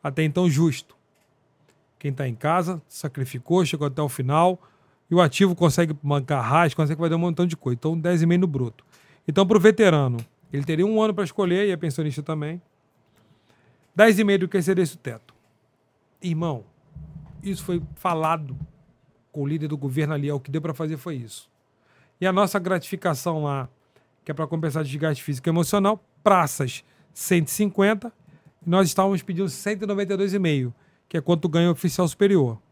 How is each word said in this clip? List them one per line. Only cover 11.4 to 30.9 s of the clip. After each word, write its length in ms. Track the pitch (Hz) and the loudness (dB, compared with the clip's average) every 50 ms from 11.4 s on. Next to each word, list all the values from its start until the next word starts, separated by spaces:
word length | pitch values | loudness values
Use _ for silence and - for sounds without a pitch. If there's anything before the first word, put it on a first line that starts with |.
| 202 180 175 185 208 208 | 0 0 2 2 0 0
e 40 | 185 | -2
a 60 | 160 | -2
pensionista 440 | 175 165 131 - 160 151 131 151 147 | -4 -6 -4 -4 -4 -4 -4 -6 -8
também. 400 | - 160 151 147 151 165 180 _ _ _ _ _ _ _ _ _ _ _ _ _ _ _ _ _ _ _ _ _ _ _ _ _ _ _ | -8 -8 -6 -6 -8 -10 -12 _ _ _ _ _ _ _ _ _ _ _ _ _ _ _ _ _ _ _ _ _ _ _ _ _ _ _
Dez 240 | 170 208 233 214 185 | 6 6 6 6 4
e 60 | 220 | 4
meio 140 | 202 202 190 | 2 2 2
do 100 | 180 180 | 0 0
que 80 | - | -2
excedesse 380 | 196 165 160 190 185 180 156 - | -2 0 0 0 0 0 -2 -4
o 40 | - | -10
teto. 360 | _ 135 117 110 _ _ _ _ _ _ _ _ _ _ _ _ _ _ _ _ _ _ _ _ - | _ -14 -14 -14 _ _ _ _ _ _ _ _ _ _ _ _ _ _ _ _ _ _ _ _ -6
Irmão, 420 | 180 165 156 170 170 143 117 104 _ _ _ _ _ _ - - - - - - - - - - | -4 -4 -2 -2 -4 -4 -6 -10 _ _ _ _ _ _ -20 -20 -18 -18 -20 -20 -20 -20 -14 -8
isso 200 | 196 190 - - | -8 -8 -8 -6
foi 200 | - 180 170 - - - | -6 -6 -6 -6 -8 -16
falado 600 | - - 190 175 160 160 156 165 165 151 135 127 - 143 - - _ _ _ _ _ _ _ _ _ _ _ _ | -6 -4 -2 -2 0 0 -2 -2 -2 -4 -10 -12 -12 -12 -14 -16 _ _ _ _ _ _ _ _ _ _ _ _
com 100 | 151 139 | -8 -4
o 40 | |
líder 220 | 143 151 160 151 147 | -4 -4 -4 -4 -6
do 80 | 151 | -6
governo 380 | 147 135 139 127 147 156 147 156 | -6 -6 -4 -2 -2 -2 -2 -2
ali, 140 | 143 143 143 | -4 -4 -4
é 40 | 147 | -4
o 80 | 139 | -6
que 100 | 131 - | -6 -6
deu 120 | 139 160 151 | -8 -6 -6
pra 100 | 165 147 | -6 -6
fazer 240 | - 165 156 160 | -6 -6 -8 -8
foi 200 | 151 - 175 156 | -8 -10 -10 -10
isso. 340 | 131 117 110 - - - _ _ _ _ _ _ _ _ _ _ _ _ _ _ _ | -10 -12 -14 -16 -20 -20 _ _ _ _ _ _ _ _ _ _ _ _ _ _ _
E 60 | 175 | -2
a 60 | 190 185 | 0 2
nossa 260 | 185 208 180 - 202 | 2 2 2 0 -2
gratificação 840 | 175 190 185 175 - - - 180 - 180 156 127 - 175 165 160 151 | -2 0 -2 -2 -2 -6 -10 -4 -2 -2 -2 -2 -4 -4 -4 -2 -2
lá, 240 | 147 143 139 131 131 _ _ _ _ _ _ _ _ _ _ _ | -4 -4 -4 -6 -10 _ _ _ _ _ _ _ _ _ _ _
que 60 | - | -10
é 40 | 156 | -6
pra 120 | 143 160 | -6 -6
compensar 360 | 147 170 160 160 160 135 160 156 | -4 -4 -4 -2 -2 -2 -2 -4
desgaste 400 | 139 131 151 156 160 151 - - | -4 -4 -4 -2 -2 -2 -4 -4
físico 260 | - 143 127 - 170 | -8 -8 -4 -2 0
e 20 | |
emocional, 520 | 160 170 170 - - 202 196 196 220 - _ _ _ _ _ | 2 2 2 2 2 2 2 2 0 -2 _ _ _ _ _
praças, 640 | 214 202 185 165 139 - - 139 127 - - _ _ _ _ _ _ _ | 4 4 4 4 0 -2 -4 -6 -6 -6 -10 _ _ _ _ _ _ _
cento 360 | - - - 185 175 156 - | -12 -2 2 2 2 2 0
e 20 | |
cinquenta, 600 | - - 208 202 - - 196 202 220 196 - 233 _ _ _ _ - - _ - _ _ - | -2 -2 -2 0 2 2 2 2 2 0 -4 -12 _ _ _ _ -20 -20 _ -20 _ _ -2
e 60 | 170 | 2
nós 180 | 175 190 196 160 | 4 4 4 4
estávamos 340 | - - 190 196 196 175 - | 2 2 2 2 0 -2 -4
pedindo 260 | - 185 165 196 180 | -6 -4 -4 -4 -4
cento 340 | 131 - - 202 214 196 214 | -6 -6 -6 -6 -6 -4 -4
e 40 | |
noventa 280 | 202 202 196 202 185 202 | -4 -2 -4 -2 -2 -2
e 20 | |
dois 180 | 185 196 202 185 | -2 -2 -2 0
e 40 | 202 | 0
meio, 340 | 185 165 151 139 127 120 117 _ _ _ | 0 2 2 0 0 -4 -6 _ _ _